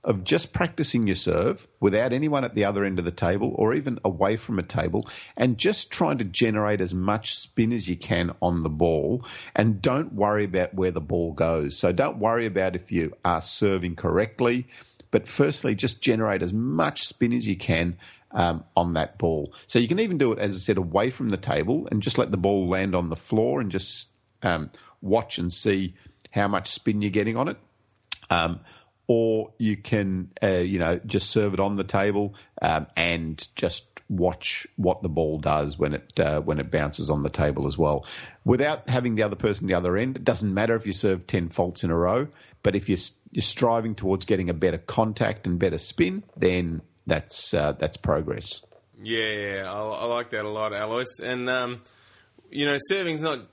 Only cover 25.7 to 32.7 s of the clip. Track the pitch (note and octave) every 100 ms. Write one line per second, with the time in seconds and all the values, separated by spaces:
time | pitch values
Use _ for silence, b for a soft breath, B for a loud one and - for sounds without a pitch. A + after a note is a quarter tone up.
25.7 | G2 F#2+ - b b - G2+ G2+ G2 -
26.7 | - - G#2 G#2 G#2 G#2 A2+ C#3+ - _
27.7 | _ _ _ _ - - F2 E2+ E2+ B
28.7 | B B _ - A#2 A2+ A2 A2 _ A2
29.7 | G2+ - A2 G2 F#2 F2 - G#2 F#2 F2+
30.7 | F#2+ E2 F2 A2 G2 - A2 G#2 F#2 G2
31.7 | G2+ F#2+ G2 G2+ G2+ G#2 G2+ B - -